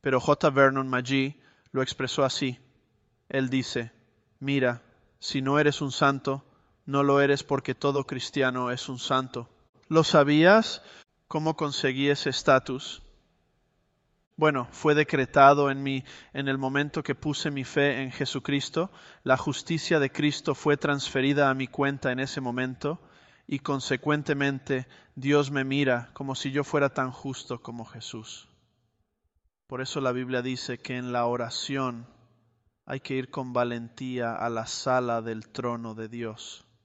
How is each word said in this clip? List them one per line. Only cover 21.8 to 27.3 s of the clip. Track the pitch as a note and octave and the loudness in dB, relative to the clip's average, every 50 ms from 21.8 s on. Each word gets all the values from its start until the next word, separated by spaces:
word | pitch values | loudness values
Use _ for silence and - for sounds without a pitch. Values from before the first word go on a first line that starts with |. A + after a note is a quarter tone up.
| C#3+ C#3 C#3 C3 - C#3 | 0 0 0 -2 -2 -2
en | B2 B2+ | -2 -2
ese | C3+ C3+ - D3 | -4 -6 -6 -6
momento | C3 B2 A#2+ B2+ B2+ B2+ C3 B2 - D3 D#3+ - - - _ _ _ _ _ _ _ | -6 -4 -4 -4 -4 -4 -6 -4 -4 -4 -4 -4 -10 -20 _ _ _ _ _ _ _
y, | - C#3+ C3+ | -8 -8 -6
consecuentemente, | - - C#3+ C3+ B2+ - C3+ B2+ - D3+ D3 D3 D3 - D3+ C#3 C#3+ C#3 C#3 C3 - - C#3 C3 C3 - - - - _ _ | -2 -2 -4 -4 -2 -2 -4 -2 0 0 0 0 0 -2 0 0 2 0 0 -2 -4 -4 -4 -4 -4 -8 -18 -20 -20 _ _
Dios | - C3 C#3 D3 D3 C#3+ C#3 | -6 0 4 4 4 4 2
me | D3 C#3 C3+ | 0 -2 -2
mira | C3+ C3+ C#3+ C#3+ C3 B2+ A#2+ A#2 - | 0 0 2 2 2 2 0 -2 -10
como | - - C#3+ C#3 C3 | -12 -10 -8 -8 -6
si | - - C#3+ | -6 -6 -4
yo | C3+ C#3+ C#3+ | -2 -4 -4
fuera | - - D3 C#3 C3+ | 0 0 0 0 2
tan | - - C3 C3 | 0 -2 -4 -4
justo | B2+ - - C#3 | -6 -10 -10 -10